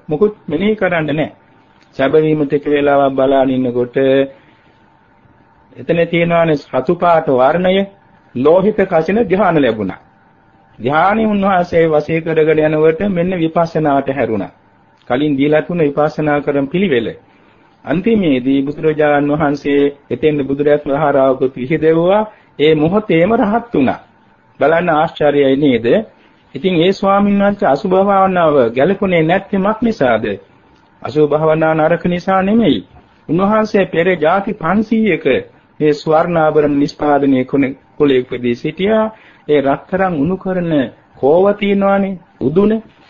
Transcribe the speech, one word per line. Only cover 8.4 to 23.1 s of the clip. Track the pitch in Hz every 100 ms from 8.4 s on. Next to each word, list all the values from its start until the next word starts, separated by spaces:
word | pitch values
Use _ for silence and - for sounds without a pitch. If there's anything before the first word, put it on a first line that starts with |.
| 143 180 196 208
කසින | 190 165 160 208
ධ්‍යාන | 208 185 190 165
ලැබුණා. | 127 110 95 - _ _ _ _ _ _ _ -
ධ්‍යානෙ | 117 156 185 220 220
උන්වහන්සේ | 208 196 185 175 170 165
වශී | 151 151 165
කරගෙන | 165 156 156 156
යනකොට | 156 156 160 160 202
මෙන්න | 175 175
විපස්සනාට | 185 160 170 165 160 151 139 135
හැරුණා. | 135 113 107 82 - _ _ _ _ -
කලින් | 127 151 135
දීලා | 147 156
තුන | 151 175
විපස්සනා | 147 143 151 151 151 147
කරන | 143 139 139
පිළිවෙල. | 170 196 120 107 - _ _ _ _ _ _ 117
අන්තිමේදී | 160 226 220 170 131 127 139
බුදුරජාණන් | 139 147 156 151 151 143 143
වහන්සේ | 151 147 147 147 143 143 - _
එතෙන් | - 151 147
බුදුරැස් | 135 139 147 147
මහරාවක | 147 139 151 139 135 131 127
පිහිදෙව්වා. | 127 127 160 160 160 175 208 214 - _ -
ඒ | 151 156
මොහොතේම | 156 208 214